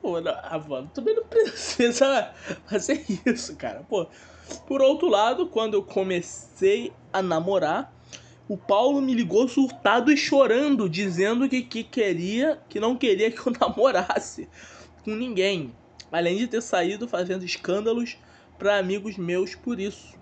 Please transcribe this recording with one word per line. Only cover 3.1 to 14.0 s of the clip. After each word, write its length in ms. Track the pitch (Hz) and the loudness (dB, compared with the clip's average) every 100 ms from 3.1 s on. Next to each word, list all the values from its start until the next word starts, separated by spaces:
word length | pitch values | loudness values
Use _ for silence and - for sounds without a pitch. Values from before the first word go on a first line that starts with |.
| 190 - | -2 0
isso, 320 | 240 - 156 | -2 -4 -10
cara. 260 | 123 98 - | -10 -10 -4
Pô, 180 | 208 170 - - - - - - | -4 -4 -10 -20 -20 -20 -20 -6
por 160 | 277 | 2
outro 280 | 269 311 349 | 4 4 2
lado, 380 | 202 220 254 359 | 4 4 2 -2
quando 260 | 214 220 | 0 0
eu 100 | 208 | 0
comecei 1080 | - - 190 175 165 - - - 190 214 240 - - | -2 -4 -2 -2 -4 -16 -20 0 2 2 -2 -14 -6
a 100 | 190 | -4
namorar, 720 | 190 160 170 196 180 185 - - - - - - - | 0 0 0 0 0 -2 -6 -16 -20 -20 -20 -20 -12
o 80 | 190 | -12
Paulo 460 | - 202 254 277 | 0 2 4 2
me 120 | 262 | 0
ligou 360 | 240 196 190 254 | 0 2 2 2
surtado 600 | - 262 - 202 226 247 | 2 0 2 2 4 4
e 60 | 294 | 4
chorando, 760 | - 277 254 233 294 269 196 | 4 4 6 4 4 2 2
dizendo 600 | 165 202 170 196 240 269 | 0 -2 0 0 2 0
que, 120 | 254 | 0
que 220 | 247 226 | -4 -8
queria, 760 | - - 208 165 175 226 294 302 - | -6 -2 0 0 -2 0 0 -2 -6
que 100 | 214 | -4
não 160 | 220 254 | -2 0
queria 340 | 254 190 220 | 2 2 2
que 160 | 233 - | 0 -4
eu 60 | |
<laughs> 80 | 233 | 0
namorasse 880 | - - 262 - | 0 4 2 4